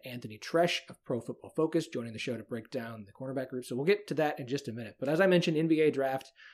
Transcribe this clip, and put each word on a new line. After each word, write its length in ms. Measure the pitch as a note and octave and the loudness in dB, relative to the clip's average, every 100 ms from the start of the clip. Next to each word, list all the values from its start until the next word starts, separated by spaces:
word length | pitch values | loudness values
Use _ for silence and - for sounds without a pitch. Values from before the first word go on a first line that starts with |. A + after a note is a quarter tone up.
| B2+ | -12
Anthony 340 | B2 A2+ G#2+ | -10 -10 -12
Tresh 400 | - E3 F3 - - | 0 2 4 0 -6
of 160 | - - | -12 -6
Pro 160 | B2 | -4
Football 300 | - A#2+ - - | -4 -10 -6 -2
Focus 320 | D#3+ E3 D#3 | 2 0 -2
joining 260 | B2+ A#2 | -6 -6
the 40 | A2+ | -6
show 180 | - A2+ | -6 -6
to 60 | |
break 300 | - A#2 - | -6 -10 -8
down 340 | C3 A#2 A2+ G2 | -8 -8 -10 -14
the 80 | |
cornerback 360 | - C3 C3+ B2+ | -12 -8 -6 -6
group. 140 | B2+ | -6
So 120 | - B2 | -4 0
we'll 100 | D#3 | 2
get 220 | G#3 - | 2 0
to 80 | D3+ | 0
that 240 | D3+ C#3+ | 0 -2
in 80 | B2 | -4
just 220 | C#3 - | -4 -4
a 40 | |
minute. 220 | A2+ A2 - | -8 -10 -6
But 80 | C3 | 0
as 140 | D#3+ | 4
I 60 | F#3+ | 6
mentioned, 280 | F3+ F3 D#3 | 6 4 2
N 120 | D#3+ | 4
B 140 | D#3 | 4
A 100 | D3+ | 4
draft, 400 | C3+ C3+ C3+ - _ - | 4 0 -2 -6 _ -20